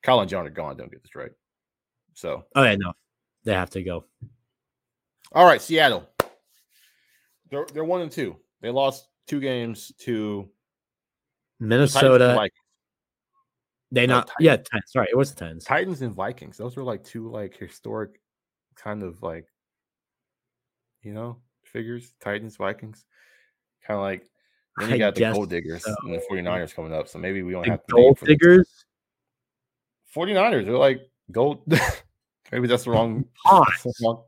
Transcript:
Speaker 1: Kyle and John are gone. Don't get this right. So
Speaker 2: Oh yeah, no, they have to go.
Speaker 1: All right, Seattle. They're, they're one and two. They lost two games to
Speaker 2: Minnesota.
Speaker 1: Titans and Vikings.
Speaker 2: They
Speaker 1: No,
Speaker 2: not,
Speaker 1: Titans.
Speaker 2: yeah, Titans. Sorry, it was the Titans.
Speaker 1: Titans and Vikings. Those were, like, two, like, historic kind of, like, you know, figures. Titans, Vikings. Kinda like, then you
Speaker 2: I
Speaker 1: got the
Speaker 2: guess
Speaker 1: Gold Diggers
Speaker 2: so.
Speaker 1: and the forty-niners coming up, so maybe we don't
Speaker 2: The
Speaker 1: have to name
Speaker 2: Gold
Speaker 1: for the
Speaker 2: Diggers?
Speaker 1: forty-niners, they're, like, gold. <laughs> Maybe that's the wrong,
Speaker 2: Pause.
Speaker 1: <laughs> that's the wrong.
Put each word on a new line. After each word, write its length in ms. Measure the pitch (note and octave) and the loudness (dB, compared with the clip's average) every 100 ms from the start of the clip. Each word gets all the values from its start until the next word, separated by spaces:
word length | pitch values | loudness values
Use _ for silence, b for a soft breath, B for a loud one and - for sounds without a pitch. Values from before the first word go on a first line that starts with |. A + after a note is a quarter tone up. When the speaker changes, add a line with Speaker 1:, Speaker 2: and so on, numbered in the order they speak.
Speaker 1:
Kyle 160 | - B2 | 2 2
and 80 | F#2+ | 0
John 160 | F#2 D#2 | -8 -10
are 40 | |
gone. 260 | D#2 D2+ C2+ | -12 -12 -14
Don't 140 | B1 | -20
get 100 | - | -20
this 120 | _ | _
right. 160 | D2 C2 _ _ _ _ _ _ _ _ | -18 -18 _ _ _ _ _ _ _ _
So 320 | - E2+ C#2+ _ | -14 -10 -10 _
Speaker 2:
Oh 80 | C#3 | 2
yeah, 120 | B2+ | 2
no, 180 | G2+ F2+ - _ _ _ _ | 2 -4 -12 _ _ _ _
they 100 | - | -4
have 160 | F#2+ F2+ | -4 -4
to 120 | F#2+ | -10
go. 220 | F2+ E2+ _ _ A2+ _ _ _ _ _ _ _ _ _ _ | -10 -12 _ _ -20 _ _ _ _ _ _ _ _ _ _
Speaker 1:
All 140 | D#3 | 6
right, 160 | F3+ B2+ | 8 6
Seattle. 460 | - D#3+ D3 G2 - - - _ _ _ _ _ _ _ _ _ _ _ _ | 0 2 2 0 -8 -8 -8 _ _ _ _ _ _ _ _ _ _ _ _
They're, 160 | C#3 E3 | -10 -8
they're 100 | D3 | -8
one 160 | D#3+ F3+ | -4 -4
and 100 | D#3+ | -6
two. 260 | E3 A2 - _ _ | -8 -8 -10 _ _
They 80 | A2+ | -6
lost 360 | B2+ C3+ C3+ _ _ - | -2 -2 -4 _ _ -10
two 120 | C#3+ | -6
games 520 | C3+ B2 A#2 G#2+ - _ | -4 -4 -6 -10 -18 _
to 500 | - A2+ G#2+ G2+ G2+ _ _ _ _ _ _ _ _ _ _ _ | -6 -4 -4 -8 -12 _ _ _ _ _ _ _ _ _ _ _
Speaker 2:
Minnesota. 500 | A2 A#2+ C#3+ C#3 C3+ B2+ | 0 2 2 4 6 6
Speaker 1:
Titans 120 | B2 | 6
and 60 | |
Vikings. 280 | B2 G2+ _ _ _ _ _ _ _ _ _ _ _ _ _ _ | 2 -2 _ _ _ _ _ _ _ _ _ _ _ _ _ _
Speaker 2:
They 160 | B2+ B2 | 0 4
Speaker 1:
No, 80 | |
Speaker 2:
not, 120 | B2 - | 2 0
Speaker 1:
Titans. 80 | - | 4
Speaker 2:
yeah, 140 | D#3+ C3 | 4 4
Titans. 340 | - A2 - | -2 -10 -4
Sorry, 160 | C3 G2+ | -4 0
it 40 | A#2+ | 0
was 160 | C3+ | -2
the 60 | - | -6
Titans. 240 | E2 D#2+ | -14 -14
Speaker 1:
Titans 380 | - D3 F#3+ D#3 | -4 -4 -4 -8
and 120 | B2+ | -10
Vikings. 440 | F#2 G2+ B2+ - - | -8 -10 -10 -20 -16
Those 180 | B2 | -14
were, 80 | B2 | -10
like, 200 | B2+ G#2 | -10 -10
two, 260 | - A#2 A2+ | -12 -14 -12
like, 260 | A2+ G2 | -12 -14
historic 640 | _ - - A2 A2 G#2 _ _ _ _ _ _ | _ -20 -18 -12 -10 -12 _ _ _ _ _ _
kind 260 | _ G#2+ G#2 | _ -14 -12
of, 180 | F#2+ F2 | -12 -12
like, 240 | E2+ E2 - _ _ _ _ _ _ _ _ _ _ _ _ _ _ _ | -12 -12 -18 _ _ _ _ _ _ _ _ _ _ _ _ _ _ _
you 100 | G#2 | -16
know, 240 | G#2 A#2+ A#2+ _ _ | -14 -14 -16 _ _
figures. 500 | _ A#2+ A2+ A#2+ A#2+ _ | _ -12 -12 -14 -16 _
Titans, 380 | G#2 G#2 A2 - | -8 -8 -10 -8
Vikings. 480 | G2 G#2 G#2+ G#2+ _ _ _ _ _ _ _ _ | -8 -8 -16 -20 _ _ _ _ _ _ _ _
Kinda 160 | - G#2 | -10 -6
like, 280 | G2 F#2+ _ _ _ _ _ - | -6 -8 _ _ _ _ _ -10
then 120 | A2 | -4
you 60 | |
Speaker 2:
I 20 | A2 | 0
Speaker 1:
got 180 | G#2 | 0
the 60 | F#2+ | 0
Speaker 2:
guess 120 | A2+ | -2
Speaker 1:
Gold 160 | G#2 F#2+ | -2 -4
Diggers 340 | E2+ E2+ E2+ | -8 -8 -12
Speaker 2:
so. 100 | A2 G#2 | -10 -10
Speaker 1:
and 100 | - | -10
the 60 | G2 - | -10 -8
forty-niners 460 | F#2+ F2 F2+ D#2+ | -8 -6 -6 -8
coming 200 | - D#2+ | -12 -10
up, 140 | D#2+ D2+ | -10 -10
so 100 | D#2+ | -10
maybe 260 | F2+ G2 | -8 -8
we 100 | F2+ | -8
don't 100 | F2+ | -6
Speaker 2:
The 60 | F2 | -6
Speaker 1:
have 160 | F2 | -6
to 80 | - | 2
name 100 | A#2+ | 6
Speaker 2:
Gold 140 | B2+ C#3 | 8 6
Speaker 1:
for 60 | |
the 60 | C#3+ | 4
Speaker 2:
Diggers? 520 | D3 E3+ F3+ F3 _ _ _ _ _ _ _ _ _ _ _ _ _ _ | 6 8 8 6 _ _ _ _ _ _ _ _ _ _ _ _ _ _
Speaker 1:
forty-niners, 580 | D3+ F#3 G3 A3 C3 | -6 -2 2 2 2
they're, 120 | G2 B2 | 0 2
like, 320 | C#3 C3 - _ - | 2 2 -10 _ -8
gold. 300 | A2+ C#3 - - | 0 0 -2 0
<laughs> 840 | D#3+ - - _ _ _ _ _ | 0 0 -6 _ _ _ _ _
Maybe 160 | B2 B2 | -4 0
that's 180 | A#2+ | 0
the 60 | B2 | 2
wrong, 340 | A2+ A#2 A2 - _ | 0 0 -4 -8 _
Speaker 2:
Pause. 200 | F3+ F#3+ A#2+ | 6 6 6
Speaker 1:
<laughs> 80 | - | 0
that's 160 | B2 - | -8 -4
the 60 | |
wrong. 180 | A#2 A#2 | -4 -4